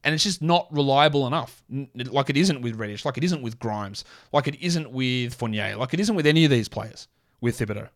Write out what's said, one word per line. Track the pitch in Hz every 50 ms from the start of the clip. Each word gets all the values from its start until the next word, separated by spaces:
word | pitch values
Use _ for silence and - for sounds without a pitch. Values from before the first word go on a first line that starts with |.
| -
And | 143 156
it's | 156 -
just | 208 180 -
not | 151 160 170 175 - -
reliable | 151 147 143 139 135 139 147 151 143 143 135
enough. | 120 139 165 123 - - _ _ _
N-, | 117 135 139 - _
like | 123 123 123 113 143 139 -
it | 143
isn't | 139 180 190 165 131
with | 123 120 113
Reddish, | 110 110 104 104 101 -
like | 147 127 123
it | 151
isn't | 180 180 151
with | 123 117 110 -
Grimes, | - 113 107 104 104 98 101 - - - - - _ _
like | - 143 127
it | 147 139 -
isn't | 165 175 170 170 156 117
with | 127 131 131 127 127 127 123 120 120
Fournier, | - 120 113 110 107 101 101 104
like | 104 127 127
it | - 165
isn't | 208 202 220
with | 185 151
any | 147 151 160 165
of | 147
these | 139 117 107 -
players | - 110 107 110 - - - _ _ _ _ _ _ _
with | - 120 120 -
Thibodeau. | 120 - 104 104 107 - _